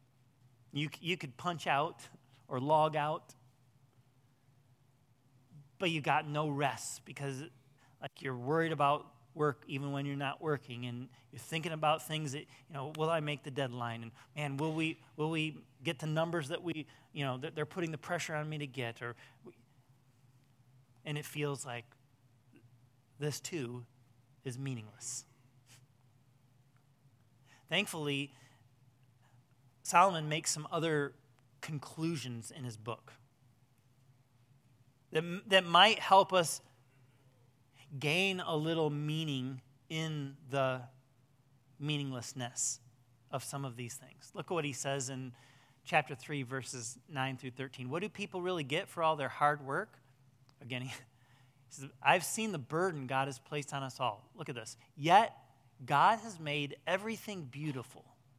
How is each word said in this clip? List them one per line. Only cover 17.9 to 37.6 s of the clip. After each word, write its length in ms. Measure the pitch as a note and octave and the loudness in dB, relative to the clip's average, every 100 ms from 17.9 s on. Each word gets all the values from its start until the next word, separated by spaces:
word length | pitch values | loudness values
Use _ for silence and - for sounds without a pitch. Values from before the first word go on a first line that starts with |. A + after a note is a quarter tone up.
the 80 | D#3 | -4
pressure 380 | - F3 - D#3 | -4 -4 -2 -4
on 120 | D3+ | -2
me 100 | D#3 | -4
to 100 | D3 | -6
get? 340 | B2 A#2+ A#2 | -4 -6 -4
Or 140 | A#2+ A#2 - - | -8 -10 -16 -20
we, 80 | - - - _ _ - _ _ - - _ _ _ - - - | -20 -20 -20 _ _ -20 _ _ -20 -20 _ _ _ -20 -20 -14
and 140 | D#3 D3 | -6 -6
it 60 | |
feels 420 | D3 D3 D3 C#3 C#3 | -6 -4 -4 -4 -6
like 180 | A#2+ A2+ - _ _ _ _ _ - - - - _ _ - | -10 -10 -20 _ _ _ _ _ -20 -20 -20 -20 _ _ -6
this 220 | D3 - | -4 -4
too 440 | - E3+ A#2+ B2 A#2+ _ _ _ _ _ | -6 -6 -4 -6 -12 _ _ _ _ _
is 120 | C3+ B2 | -8 -6
meaningless. 680 | C3+ B2 G#2+ G#2 - - - _ _ _ - - - _ - _ _ _ _ _ _ _ _ _ - _ _ _ - - - | -6 -6 -8 -14 -10 -10 -12 _ _ _ -20 -20 -20 _ -20 _ _ _ _ _ _ _ _ _ -20 _ _ _ -20 -20 -2
Thankfully, 640 | E3+ G#3+ E3+ D3 C#3 C#3+ - - - - _ - _ _ _ - - _ _ - _ | 0 0 -2 0 0 -2 -10 -20 -20 -20 _ -20 _ _ _ -20 -20 _ _ -20 _
Solomon 460 | - F3 G3 E3+ D3+ | 4 8 8 6 0
makes 240 | D#3 - | 0 0
some 160 | - D3+ | -2 -2
other 420 | E3+ E3 D3+ C#3+ - _ _ _ - | 0 2 2 0 -6 _ _ _ -14
conclusions 920 | - D3+ - - E3 E3 B2 A#2+ A2 B2 | -10 -8 -10 -4 -2 -2 -4 -8 -10 -10
in 60 | |
his 140 | B2+ G#2+ | -10 -8
book 360 | A2 A2 - - - _ _ _ _ _ _ _ _ - _ _ _ - _ _ - _ - | -8 -10 -12 -20 -20 _ _ _ _ _ _ _ _ -20 _ _ _ -20 _ _ -20 _ -6
that, 140 | D#3+ E3+ F3 G#3 | -4 -4 -6 4
that 180 | F#3+ F3 | 4 8
might 320 | E3+ G3+ G#3+ | 8 8 8
help 340 | - G3 - | 8 8 8
us 280 | F#3 E3 - - - _ _ - _ - _ - _ | 6 4 0 -10 -20 _ _ -20 _ -20 _ -20 _